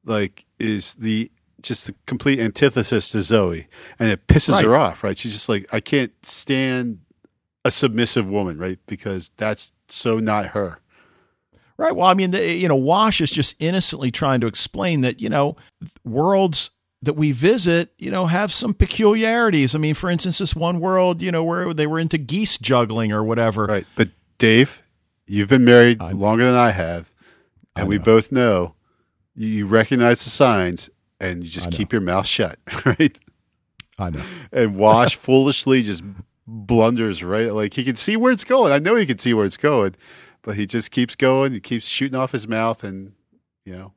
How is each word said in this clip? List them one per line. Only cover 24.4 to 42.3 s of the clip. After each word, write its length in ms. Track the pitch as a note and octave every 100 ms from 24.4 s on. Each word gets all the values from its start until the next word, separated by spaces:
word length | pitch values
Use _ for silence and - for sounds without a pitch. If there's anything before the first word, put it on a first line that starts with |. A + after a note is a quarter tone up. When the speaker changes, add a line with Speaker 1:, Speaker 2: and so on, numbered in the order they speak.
| A2+ A2 C#3 - _ _ _ _ -
Speaker 1:
you've 220 | G2+ G2+
been 160 | C3
married 380 | A#2+ B2 A#2+ A2+
Speaker 2:
I 80 | F2
Speaker 1:
longer 320 | F#2+ G2+ A2+
than 120 | B2 B2
I 140 | A#2+
have, 400 | F#2+ E2 E2+ E2 _ _ _ _ _ _ -
Speaker 2:
I 40 |
Speaker 1:
and 80 | G2
we 100 | G2+
Speaker 2:
know. 60 |
Speaker 1:
both 280 | F#2+ A2+ -
know 420 | C3 A#2+ F#2+ F2 _ _ _ _ _ _ -
you, 120 | A2
you 180 | A2 G2
recognize 580 | A2 A2 B2+ A#2+ A#2+
the 60 | -
signs 600 | - C3 G#2 F2+ F2 - _ _ _
and 240 | F#2 F2
you 60 | E2+
just 180 | E2+ F2
Speaker 2:
I 20 |
know. 60 | F2
Speaker 1:
keep 160 | G2
your 80 | A2
mouth 260 | F2+ F#2 -
shut, 320 | - F#2+ - -
<laughs> 120 | -
right? 320 | C3+ - D#3 _ _ _ _ _ _ _ - -
Speaker 2:
I 100 | F2+
know. 120 | D#2 - - -
Speaker 1:
And 220 | - A2+ G2
Wash 380 | G#2+ A2 A#2+ -
<laughs> 0 |
foolishly 680 | - C3 C3+ C3+ C3+ C3
just 180 | G#2+ F2 F#2+ F#2+ - _ -
blunders, 720 | A2 G2+ A#2 A2 A#2+ A2 F2+
right? 300 | F2 G#2 A2+
Like, 220 | G#2+ G#2
he 100 | -
can 100 | B2+ A#2
see 200 | - A3
where 160 | B3
it's 120 | A#3
going. 280 | - C4 F#3+
I 60 | C#3+
know 160 | E3 A#3
he 100 | E3
can 120 | A2+
see 160 | B2
where 100 | A2+ G2
it's 100 | -
going, 380 | D3 C3+ G2 - - - - _
but 140 | - G2+
he 100 | G2+
just 240 | A#2 -
keeps 220 | - B2 -
going. 360 | C3 C3 C3+
He 80 | A#2
keeps 260 | - A#2+ -
shooting 300 | - C3+ C3
off 120 | C3